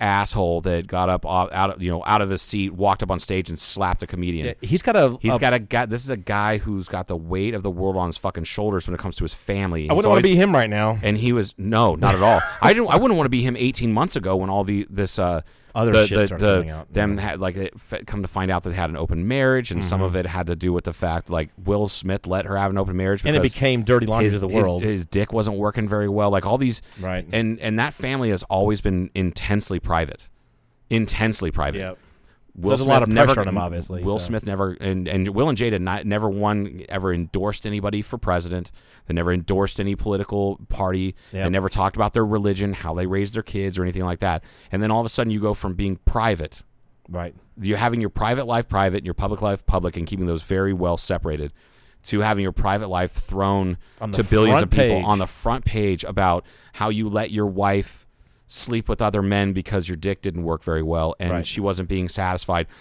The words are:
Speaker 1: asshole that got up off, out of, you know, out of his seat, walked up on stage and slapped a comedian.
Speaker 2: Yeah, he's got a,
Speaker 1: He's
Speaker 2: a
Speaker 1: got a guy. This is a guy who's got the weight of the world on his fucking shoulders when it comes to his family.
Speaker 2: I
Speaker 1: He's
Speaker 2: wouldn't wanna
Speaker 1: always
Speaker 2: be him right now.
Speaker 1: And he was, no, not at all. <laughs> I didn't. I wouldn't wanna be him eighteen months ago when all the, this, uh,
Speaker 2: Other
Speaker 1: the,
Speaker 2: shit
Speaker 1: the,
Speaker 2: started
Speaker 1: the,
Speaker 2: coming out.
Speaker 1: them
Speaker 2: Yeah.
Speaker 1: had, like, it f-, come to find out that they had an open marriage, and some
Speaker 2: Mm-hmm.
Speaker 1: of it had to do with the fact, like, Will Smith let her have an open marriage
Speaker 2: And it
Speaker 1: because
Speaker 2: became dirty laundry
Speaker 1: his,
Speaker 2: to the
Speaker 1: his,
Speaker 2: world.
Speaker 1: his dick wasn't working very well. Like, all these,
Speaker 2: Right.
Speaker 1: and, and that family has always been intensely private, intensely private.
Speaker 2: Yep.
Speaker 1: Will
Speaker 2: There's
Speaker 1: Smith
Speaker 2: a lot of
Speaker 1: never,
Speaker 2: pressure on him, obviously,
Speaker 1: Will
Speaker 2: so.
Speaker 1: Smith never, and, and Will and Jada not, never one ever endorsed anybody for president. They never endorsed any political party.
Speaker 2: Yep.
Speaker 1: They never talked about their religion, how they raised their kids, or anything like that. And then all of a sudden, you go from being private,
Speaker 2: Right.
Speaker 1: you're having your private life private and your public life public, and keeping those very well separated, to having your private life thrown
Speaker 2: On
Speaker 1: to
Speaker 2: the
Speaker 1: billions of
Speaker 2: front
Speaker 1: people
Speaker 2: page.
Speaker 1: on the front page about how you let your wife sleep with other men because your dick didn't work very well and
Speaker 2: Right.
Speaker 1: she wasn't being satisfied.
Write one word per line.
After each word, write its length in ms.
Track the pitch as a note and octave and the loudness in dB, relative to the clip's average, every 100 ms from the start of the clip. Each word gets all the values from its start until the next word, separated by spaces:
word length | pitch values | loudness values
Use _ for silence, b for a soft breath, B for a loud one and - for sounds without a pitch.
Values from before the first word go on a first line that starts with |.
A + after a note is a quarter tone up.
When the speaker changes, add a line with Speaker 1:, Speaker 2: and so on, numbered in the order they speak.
Speaker 1:
asshole 600 | G#2 G2 G2+ A2 F2+ E2+ | 0 2 2 0 2 0
that 260 | E2+ E2+ F2+ | 0 -2 -2
got 200 | F2+ F2+ | 0 2
up 160 | F2+ | 0
off, 280 | D#2 F2+ F2+ | 0 0 0
out 180 | F#2 G2 | 0 0
of, 120 | F#2 | 0
you 80 | F2+ | -4
know, 100 | E2+ - | -2 2
out 140 | G#2+ | 2
of 80 | G2+ | 2
his 120 | F#2+ | 0
seat, 300 | - G#2+ G2 | -2 -2 -4
walked 320 | F2+ G2+ F#2+ | 0 0 2
up 60 | F#2+ | 0
on 100 | F2+ | -2
stage 280 | - F#2 F2 | -2 -2 -2
and 80 | E2 | -4
slapped 440 | - - F#2+ F#2 | -4 -2 0 -2
a 40 | F2 | -4
comedian. 400 | F2+ F2+ E2+ D2+ | -4 -4 -2 -4
Speaker 2:
Yeah, 80 | A2+ | -6
he's 200 | G2+ D#3+ | -2 0
got 140 | - - | 2 4
a, 200 | C3+ B2 | 4 2
Speaker 1:
He's 160 | A#2 B2 | 0 2
Speaker 2:
a 20 | |
Speaker 1:
got 140 | B2+ | 4
a 80 | B2 | 2
guy. 260 | G#2 A#2+ A#2+ | 0 -2 0
This 160 | A#2+ | -4
is 80 | B2+ | -4
a 60 | B2 | -6
guy 420 | F2+ G#2 G#2 G#2+ | -2 -2 0 0
who's 300 | A2 G2 F2+ | -2 -4 -4
got 180 | F#2+ F#2 | -6 -6
the 100 | E2+ | -6
weight 380 | E2 F#2 G2+ | -4 -4 -2
of 80 | A2 | -4
the 80 | G2 | -6
world 260 | F2 F#2+ F#2 | -2 -2 0
on 120 | F2 | -2
his 80 | E2 | -4
fucking 280 | F#2+ E2+ | -6 -6
shoulders 440 | E2 - G#2 F#2+ F2 | -8 -4 -2 -2 -2
when 60 | |
it 40 | F2 | -6
comes 160 | G2 - | -6 -4
to 80 | |
his 100 | E2 | -6
family. 480 | - - G2+ G2 E2 | -6 -4 -2 -2 -2
Speaker 2:
I 0 | |
Speaker 1:
He's 40 | D2+ | 0
Speaker 2:
wouldn't 160 | E3 G#3+ | 2 4
wanna 120 | G3+ | 4
Speaker 1:
always 40 | |
Speaker 2:
be 120 | F#3 F3+ | 4 6
him 160 | G3+ | 6
right 180 | D3+ A2+ | 4 2
now. 280 | G#2 G#2+ A2+ | 2 0 0
Speaker 1:
And 120 | G#2 G#2+ | 0 0
he 140 | B2 | 2
was, 220 | A#2+ G2 - | 0 -2 -6
no, 380 | G2 A2 A#2 | 0 4 4
not 220 | D#2+ G2 F#2+ | 4 2 4
at 60 | |
all. 180 | G2+ G2+ - | 6 6 2
<laughs> 120 | - | 2
I 100 | D#3 | 4
didn't. 160 | G#3+ A3+ | 4 4
I 80 | D#3 | 4
wouldn't 200 | B3+ F#3 | 4 4
wanna 120 | C#3 | 2
be 140 | B2 | 2
him 140 | B2+ A#2+ | 0 0
eighteen 360 | B2 - A#2+ | -2 0 0
months 240 | A2 D#3 - | 2 0 0
ago 180 | F#2 | 0
when 160 | F#2+ F#2+ | 0 0
all 140 | G2 | 0
the, 240 | G2 G2+ - | 0 -2 -2
this, 300 | G2 F#2+ - | -2 -2 0
uh, 220 | F2+ E2+ - b b | 0 0 -6 b b
Speaker 2:
Other 180 | A2+ A#2 | 0 4
Speaker 1:
the, 140 | A2 G#2 | 6 6
Speaker 2:
shit 120 | G2+ | 4
Speaker 1:
the, 80 | G2+ | 2
Speaker 2:
started 180 | F2 | 2
Speaker 1:
the, 100 | G#2 F#2+ | 4 4
Speaker 2:
coming 140 | D#2+ | 0
out. 220 | D#2 D#2+ | -6 -6
Speaker 1:
them 240 | F#2+ G#2 G2+ | -2 0 0
Speaker 2:
Yeah. 40 | |
Speaker 1:
had, 180 | G2+ F2 | -4 -4
like, 140 | F#2 F#2 | -4 -4
it 160 | F#2+ - | -6 -8
f-, 280 | - A2+ - | -10 -10 -8
come 160 | G#2 | -6
to 60 | F#2+ | -4
find 220 | - F#2 | -2 0
out 140 | F2+ | 0
that 60 | F#2 | -2
they 40 | |
had 160 | F2 E2 | -2 -2
an 60 | D#2+ | -2
open 320 | D#2+ E2 F#2+ | -2 -2 0
marriage, 420 | C3 C3 C3 A#2+ | 2 2 2 0
and 140 | F2 | -2
some 140 | F#2+ F#2+ | 0 0
Speaker 2:
Mm-hmm. 60 | F#2+ | 0
Speaker 1:
of 100 | F2+ | 0
it 100 | F2+ | -2
had 200 | F2+ E2+ | -2 -4
to 80 | E2+ | -2
do 160 | F2+ | 0
with 120 | F2 | 0
the 80 | - | -2
fact, 380 | E2 F2 E2 - | -4 -2 -2 -2
like, 200 | E2+ D#2 - | -4 -4 -6
Will 240 | F#2+ G#2 G#2 | -2 0 0
Smith 400 | - F#2 G2 - | -2 -4 -4 -2
let 200 | F#2 F#2+ | -4 -2
her 100 | G2 | -2
have 140 | G2 | 0
an 60 | G2 | 0
open 180 | F#2+ F#2 | -2 0
marriage 260 | F#2+ G2+ | 0 0
Speaker 2:
And 120 | - D#3 | 2 2
it 40 | |
Speaker 1:
because 100 | C3+ | 2
Speaker 2:
became 320 | - C3+ B2 | 2 2 2
dirty 220 | A2 B2 A2+ | 4 4 4
laundry 240 | A2 G#2+ | 2 2
Speaker 1:
his, 100 | G2+ | 2
Speaker 2:
to 60 | F#2+ | 2
the 40 | |
Speaker 1:
his, 120 | G#2+ | 2
Speaker 2:
world. 180 | F#2+ F2 | 2 2
Speaker 1:
his 240 | G#2+ G2+ E2+ | 0 -2 -2
dick 260 | G2 G#2 | -2 0
wasn't 240 | A2 G#2+ G2+ | 0 0 0
working 280 | G#2 A2 G#2+ | -2 -2 -2
very 200 | G#2 G#2 | 0 0
well. 220 | G2+ G#2 | 2 2
Like, 160 | G2 F2+ | 2 2
all 120 | B2 | 0
these, 240 | C3 A2 b - | 0 -2 b -10
Speaker 2:
Right. 260 | F#2 F#2 E2 | -6 -6 -2
Speaker 1:
and, 280 | A2+ A2 A2+ | -2 0 -2
and 180 | G#2+ G#2+ | -2 0
that 140 | C3+ | -2
family 360 | - C3 C3+ A#2+ | -4 -4 -2 0
has 120 | F#2+ | 0
always 360 | - F#2+ G#2 G#2+ | 0 0 2 2
been 300 | G#2 F#2 F#2 | 0 0 -2
intensely 640 | - F#2 - - G2+ - F2+ | -2 -2 -2 -2 -2 0 -4
private, 500 | - E2 D#2+ - - - _ _ _ _ _ | 0 0 -2 -6 -18 -20 _ _ _ _ _
intensely 600 | A2+ A2 - A2 G#2+ F2 | 0 0 2 0 0 -2
private. 260 | D#2 C#2+ F2+ | -2 -2 -4
Speaker 2:
Yep. 200 | F#2 F#2 b b b b _ | -8 -12 b b b b _
Speaker 1:
Will 160 | - F2+ | -4 0
Speaker 2:
There's 100 | C3 | 2
Speaker 1:
Smith 80 | C3+ | 4
Speaker 2:
a 40 | |
lot 100 | C3+ | 4
of 40 | A2+ | 4
Speaker 1:
never, 180 | A2 C#3+ | 6 6
Speaker 2:
pressure 60 | C3 | 6
on 60 | F#2+ | 2
him, 100 | F2+ | -2
obviously, 440 | F2 E2+ E2+ F2+ | -2 -4 -6 -4
Speaker 1:
Will 160 | F#2 G#2 | -2 -2
Speaker 2:
so. 80 | - | -2
Speaker 1:
Smith 160 | A2+ | -2
never, 280 | - G2 G2 F2+ | -4 -2 -2 -2
and, 260 | G2 F#2+ F2 | -2 -2 0
and 220 | F#2+ F#2+ | 0 0
Will 200 | G2 D3 | 2 2
and 80 | A2 | 2
Jada 240 | A#2+ G2+ | 0 0
not, 240 | F#2 F#2+ G2+ | -2 -2 -2
never 220 | G#2 G#2+ | 0 0
one 540 | G2 G#2 G#2 G2+ F2+ - | 0 0 0 -2 -8 -8
ever 240 | F#2+ F#2 | -4 0
endorsed 500 | F2 E2 F#2+ G2+ G2+ A2 | 0 -2 -2 -2 -4 -6
anybody 360 | G#2 G2+ G2+ | -4 -2 -4
for 160 | G2+ A#2+ | -4 -4
president. 540 | - F2 E2+ F2+ F2 b b b - | 0 0 -2 -6 -6 b b b -4
They 80 | |
never 180 | E2+ E2+ | -2 0
endorsed 460 | F2+ E2 F#2+ G2 - | 0 2 2 2 0
any 160 | G2+ | -2
political 640 | G2 G#2+ G2 G2+ G2+ G2 G2 - | -2 -2 -2 -2 -2 -2 -4 -6
party. 460 | - F#2+ F#2+ F#2 - b | -4 -2 -2 -4 -6 b
Speaker 2:
Yep. 140 | F#2+ | -4
Speaker 1:
They 60 | F#2 | 0
never 180 | F#2+ F#2 | 0 0
talked 260 | - F#2+ | 0 0
about 200 | A2 G#2 | 2 0
their 120 | A2+ G#2+ | 2 2
religion, 460 | G#2+ G2+ G2 G2+ | 2 2 0 -2
how 220 | F#2+ D#2+ | -4 -4
they 120 | E2 F#2 | -4 -2
raised 280 | G2 G2+ | 0 -2
their 100 | A#2 | -4
kids, 340 | G#2+ G2+ G2 F#2 | -6 -4 -4 -2
or 40 | |
anything 200 | F2+ F2+ | -2 -2
like 140 | F2+ F2 | -4 -2
that. 240 | F#2+ D#2+ b b b | -2 -2 b b b
And 100 | F#2+ | -2
then 80 | G#2+ | 0
all 80 | A2 | 2
of 80 | A2+ | 0
a 20 | |
sudden, 220 | - A2+ | 0 0
you 80 | G#2+ | 0
go 140 | G#2 | 0
from 200 | G#2 G2+ | -2 -4
being 220 | F2+ G2+ F#2 | -2 -2 0
private, 600 | - A#2+ A2+ F#2 D#2 - - _ _ _ - | 0 2 2 0 -4 -12 -20 _ _ _ -12
Speaker 2:
Right. 240 | F2 F2 - - - | -10 -10 -12 -20 -6
Speaker 1:
you're 180 | G2 G#2 | -2 0
having 220 | A#2 A#2 | 2 2
your 100 | G#2 | -2
private 360 | - A2 B2+ B2 | 0 0 0 0
life 200 | A#2 A2+ | -2 0
private 300 | G2+ G2 F#2+ | 2 2 0
and 80 | F2+ | -4
your 80 | |
public 260 | E2+ G2 G2+ | -4 -4 -2
life 240 | G#2+ G2 | -2 0
public, 320 | - F#2+ F2 F2 | 0 0 0 -2
and 80 | |
keeping 220 | E2+ G2 F2+ | -4 -2 -2
those 160 | E2 | -2
very 300 | - F#2+ G2 | -2 0 0
well 240 | F#2+ F2 E2+ | 0 0 0
separated, 560 | - F2 D#2 D2+ D2 b b b b b | -2 -2 -2 -4 -6 b b b b b
to 160 | - G#2 | -2 0
having 200 | G#2+ G#2 | 2 2
your 100 | F#2+ | 2
private 360 | F2 G2+ G2+ G#2 | 0 0 0 0
life 240 | F#2 F2+ | 0 0
thrown 680 | - - F#2+ G2 G2 F#2+ F2 b b | -2 -4 0 2 2 0 -4 b b
Speaker 2:
On 100 | G#2+ | -4
Speaker 1:
to 140 | G2+ | -2
Speaker 2:
the 40 | G2+ | 4
Speaker 1:
billions 340 | G#2+ A2 C#3 | 6 8 6
of 60 | F2+ | 6
Speaker 2:
front 20 | |
Speaker 1:
people 240 | - B2+ G2 | 4 4 4
Speaker 2:
page. 80 | G2+ | 2
Speaker 1:
on 120 | G#2 | 0
the 80 | F#2 | 0
front 360 | - A2+ B2 | -4 -4 -2
page 380 | - A2 G#2 F2+ | 0 0 0 -2
about 420 | - F#2+ F#2 F2 b b b | -4 0 2 2 b b b
how 160 | - G#2+ | -4 -2
you 200 | G#2+ G#2+ | 0 0
let 220 | G#2 A2 | -2 -2
your 160 | G#2 G#2 | -2 -2
wife 580 | F#2+ G2+ G2 G2 - - _ _ _ _ | 0 2 2 0 -8 -18 _ _ _ _
sleep 380 | - - A#2 - | -4 -2 -2 -2
with 140 | G#2+ | 0
other 180 | G#2+ G#2 | 0 2
men 320 | G2 G2+ G2 | 2 2 2
because 380 | F#2+ - G2+ E2+ | -2 -2 -4 -2
your 60 | F2 | -4
dick 260 | F#2+ G2 | -4 -4
didn't 200 | G2 E2+ | -4 -4
work 200 | E2 E2 | -4 -4
very 180 | - D#2+ | -2 -2
well 320 | D#2+ E2 D#2+ - | 0 0 -2 -2
and 100 | F2 | -4
Speaker 2:
Right. 160 | F2 - | -2 -4
Speaker 1:
she 140 | - | -2
wasn't 260 | G2+ F#2 F2 | -2 -2 -2
being 220 | F#2+ F2+ | -2 -2
satisfied. 580 | - F#2 F#2 - F2 E2 b | -2 -2 -2 -2 -2 -2 b